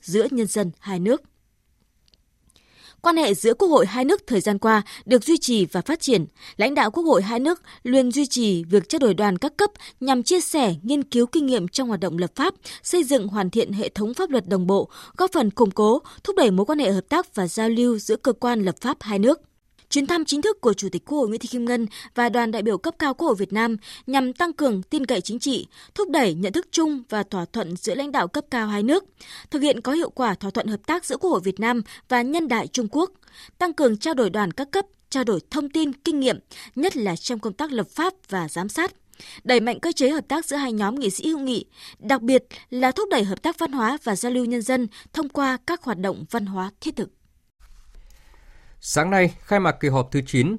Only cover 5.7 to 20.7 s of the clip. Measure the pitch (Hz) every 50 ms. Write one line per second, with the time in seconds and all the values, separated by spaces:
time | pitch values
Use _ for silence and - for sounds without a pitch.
5.7 | - 180 - - 311 330 - 277 240 180 151 - _ _ - - - - 202 262
6.7 | 294 311 240 214 - 339 339 320 247 180 190 208 240 240 269 311 359 - _ -
7.7 | - - - 247 254 269 254 247 233 277 294 269 - 247 233 208 185 170 165 165
8.7 | 190 202 160 - - 320 277 220 180 160 208 208 180 180 - 302 - - 415 403
9.7 | - - - - - - 254 277 262 247 233 - 359 359 - - - 311 254 202
10.7 | 165 147 180 226 294 285 262 - - 240 240 240 - 330 294 262 254 220 175 180
11.7 | - - 262 240 214 175 196 175 156 170 180 165 - - 277 359 349 - - -
12.7 | - - - - - 359 302 247 285 247 196 208 196 214 190 180 - 226 - -
13.7 | 196 202 220 - - 202 208 220 247 - 381 339 269 233 185 - 202 185 180 180
14.7 | 196 196 - - - - - - - - 370 370 - 330 233 202 - - 240 196
15.7 | - - 214 214 233 330 - - - - - - 392 381 294 214 185 185 208 -
16.7 | 311 302 269 190 196 185 - - 285 349 359 - - 214 185 170 - 220 220 220
17.7 | 233 233 240 247 233 208 - - 220 - - 269 220 - - 240 240 220 196 180
18.7 | 165 - - 247 311 - - 214 208 190 202 254 330 - _ _ _ _ _ _
19.7 | _ _ _ - - 285 277 285 349 339 302 - 277 294 302 427 415 - - 233